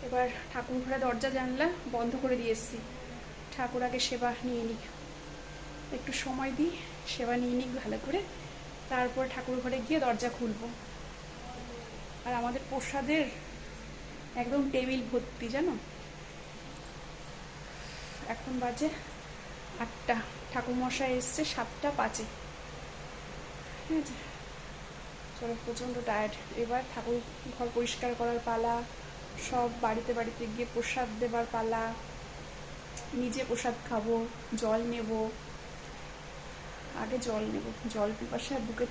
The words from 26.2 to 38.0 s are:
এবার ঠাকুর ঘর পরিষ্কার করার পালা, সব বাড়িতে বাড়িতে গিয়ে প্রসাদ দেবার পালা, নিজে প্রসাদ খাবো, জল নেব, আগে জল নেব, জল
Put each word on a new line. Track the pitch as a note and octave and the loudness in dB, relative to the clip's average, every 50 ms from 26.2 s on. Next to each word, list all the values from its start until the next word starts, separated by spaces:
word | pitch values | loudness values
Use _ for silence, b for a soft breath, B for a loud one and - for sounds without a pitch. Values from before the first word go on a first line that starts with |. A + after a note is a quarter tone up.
| G#3+ G#3+ G#3+ - - - - - | 2 2 0 -4 -8 -6 0 0
এবার | A#3 A3+ A#3+ B3 C4 - - | 2 2 2 2 2 0 -4
ঠাকুর | A#3+ A3 A3+ A#3+ A#3+ A#3 - - - - B3+ A#3+ - | -4 0 2 2 2 0 -2 -8 -8 -8 -8 -4 -2
ঘর | B3 A#3+ A#3 | -2 0 2
পরিষ্কার | A#3 A#3+ A#3 - - - B3 A#3+ | 2 2 2 0 0 0 0 2
করার | A#3 A#3+ A#3 A#3+ A#3 A#3 | 2 2 2 2 2 2
পালা, | A#3+ A#3 A3+ A3+ A#3 A#3 A#3 A#3+ A#3+ - - - - - - - - - - - - | 2 2 4 4 4 4 2 0 -4 -8 -10 -10 -10 -10 -10 -10 -8 -8 -6 -4 2
সব | C4+ B3 A#3+ A#3+ A#3 - | 4 4 4 4 2 4
বাড়িতে | - A3 A3 A3+ A3+ - A#3+ | 4 4 4 4 2 2 2
বাড়িতে | A#3 A3+ A3+ A#3 - A#3+ | 2 2 0 0 -2 -4
গিয়ে | A3 G#3+ A#3 A#3+ A#3 - | -2 0 0 -2 0 2
প্রসাদ | A3+ A#3 - - C4 B3 A3+ G#3+ G#3+ | 0 2 2 2 2 2 0 2 0
দেবার | A#3+ A#3+ A3 A#3 A#3 A#3 | 2 2 4 4 2 2
পালা, | - A#3 A3 A3+ A3+ A3+ A3+ A3+ A3+ - - - - - - - - - - - - - - - - - - - - - - - - | 2 2 2 4 4 4 2 0 0 -2 -6 -6 -6 -8 -8 -8 -8 -8 -8 -8 -8 -8 -8 -8 -8 -8 -8 -8 -8 -6 -6 -2 0
নিজে | A#3+ B3 B3 A3 C4+ B3+ - | 2 2 2 2 2 2 2
প্রসাদ | A#3+ A#3 - B3 A#3 A#3 - - | 2 2 4 2 0 0 -2 0
খাবো, | B3 A3 G#3 A3+ A#3 A3+ A3+ A#3+ - - - - - A3 | 0 2 4 4 4 4 4 0 -4 -8 -6 -2 0 2
জল | A#3 A3 A3 A3+ A#3 | 4 6 6 6 4
নেব, | A#3+ A#3+ A#3 A3+ G#3+ A3+ A3 A3 A3 - - - - - - - - - - - - - - - - - - - - - - - - - - - - - - - - - - | 2 2 0 2 2 2 2 2 2 0 -4 -8 -10 -10 -10 -10 -10 -10 -10 -10 -10 -10 -10 -10 -10 -10 -10 -10 -10 -10 -10 -10 -10 -10 -10 -10 -10 -8 -8 -8 -6 -4 -4
আগে | A3 A3 B3+ B3 | -2 0 0 0
জল | A#3+ A#3+ A3 G#3+ | 2 2 2 2
নেব, | G#3+ A3 G#3+ G3+ - A3+ A3 - - A#3 | 2 2 0 0 0 -2 -4 -4 -4 -2
জল | G#3+ A3 | 2 4